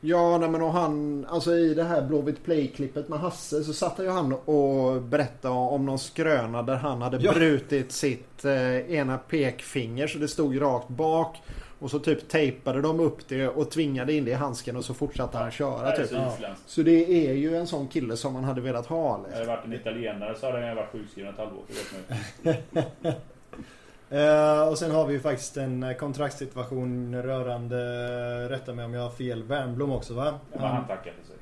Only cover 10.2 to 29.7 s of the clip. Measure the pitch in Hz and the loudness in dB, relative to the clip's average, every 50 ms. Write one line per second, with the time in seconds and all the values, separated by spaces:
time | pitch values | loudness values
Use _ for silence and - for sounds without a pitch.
10.2 | 147 147 - - 160 143 131 135 143 139 127 120 - - 127 117 160 160 160 160 | -2 -2 0 2 2 2 2 2 2 2 2 0 -2 -4 -4 0 2 2 4 4
11.2 | 165 160 - - - - - - - - - - 147 127 143 147 - 165 156 156 | 2 0 -2 -12 -16 -12 -12 -12 -12 -14 -14 -10 -8 -4 -4 0 2 2 0 0
12.2 | - - - 160 151 135 127 - - 139 123 139 139 156 160 160 170 147 143 - | 0 0 2 4 4 4 0 -2 -4 -2 -2 0 0 2 2 4 2 2 0 -2
13.2 | - - 135 131 135 127 - 147 147 151 - 156 160 147 135 131 123 139 156 151 | -10 -6 -2 -2 0 0 0 0 -2 -2 0 -2 0 0 0 -2 0 0 0 0
14.2 | 139 113 123 131 147 139 120 113 - - 117 127 117 - - - 151 139 - - | 2 0 0 0 -2 -2 -4 -6 -6 -6 -6 -6 -6 -6 -4 -4 -4 -4 -2 -4
15.2 | 131 120 - 120 117 117 113 - 147 139 127 117 120 135 131 127 127 107 123 120 | -4 -4 -2 -4 -4 -4 -2 -2 -2 -2 -2 0 0 2 2 2 0 0 0 0
16.2 | 135 127 113 113 110 101 - - - - - 170 160 165 165 165 170 175 185 170 | -2 -2 -2 -4 -8 -10 -10 -12 -16 -6 0 4 6 8 8 8 8 6 4 4
17.2 | 156 135 131 139 143 160 165 170 175 170 175 151 139 131 - 170 131 113 113 117 | 4 4 2 2 2 0 0 0 -2 -2 -4 -4 -4 -2 -2 -2 -2 -2 -4 -4
18.2 | - 139 131 127 131 135 131 127 120 131 123 120 120 - 165 165 160 139 110 101 | -4 -4 -4 -2 -2 -2 -2 -2 -2 -2 -2 -4 -4 -4 -2 0 0 0 0 -2
19.2 | 98 98 107 113 117 117 117 113 - 113 113 107 - 113 110 117 117 110 101 101 | -4 -8 -6 -6 -4 -2 -4 -4 -4 -8 -8 -6 -6 -6 -4 -4 -4 -4 -4 -4
20.2 | 104 107 110 - - 131 123 120 120 117 113 110 104 - - 110 104 101 - 98 | -6 -6 -6 -4 -2 -2 -2 -2 -2 -4 -4 -4 -4 -6 -6 -12 -12 -12 -12 -12
21.2 | 98 98 98 107 110 101 98 98 - - - - 101 - 95 95 92 - 127 113 | -12 -10 -8 -8 -8 -8 -8 -12 -14 -12 -10 -10 -10 -10 -10 -14 -10 -8 -6 -6
22.2 | - - - - - 165 160 160 - - - 175 135 - - - - 165 151 - | -6 -8 -14 -2 0 0 0 0 -2 -2 -2 -2 -2 -2 -6 -4 -4 -4 -4 -4
23.2 | - - - - - - - - - - - - - - - - - - 139 143 | -8 -18 -20 -20 -20 -20 -16 -16 -16 -18 -18 -20 -20 -20 -20 -20 -14 -4 0 4
24.2 | 147 151 151 151 151 151 151 151 151 160 156 147 170 165 156 160 156 139 143 139 | 6 6 8 8 8 6 6 6 6 4 4 0 0 2 4 4 4 4 2 0
25.2 | 123 156 135 120 - - - 143 135 131 127 123 127 127 127 - 151 143 131 135 | 0 0 -2 -2 -4 -8 -6 -6 -4 -4 -2 -4 -4 -4 -4 -4 -4 -6 -4 -2
26.2 | 147 143 143 - 139 127 - 127 120 120 131 127 127 123 123 123 123 120 123 127 | -4 -4 -4 -6 -10 -10 -6 -8 -8 -6 -4 -4 -4 -2 -4 -4 -4 -4 -4 -4
27.2 | 123 131 131 131 127 123 120 120 120 120 123 123 120 120 123 120 120 120 120 123 | -4 -4 -4 -2 -2 -4 -4 -4 -4 -4 -4 -2 -2 -2 -4 -4 -4 -4 -4 -4
28.2 | 120 120 120 120 120 123 135 127 - - 123 120 117 117 120 123 120 120 120 - | -4 -4 -4 -4 -4 -4 -6 -6 -6 -10 -10 -8 -8 -6 -6 -6 -6 -6 -6 -6
29.2 | 131 123 120 113 113 110 139 147 135 123 | -6 -6 -4 -6 -4 -4 -4 -2 -2 -4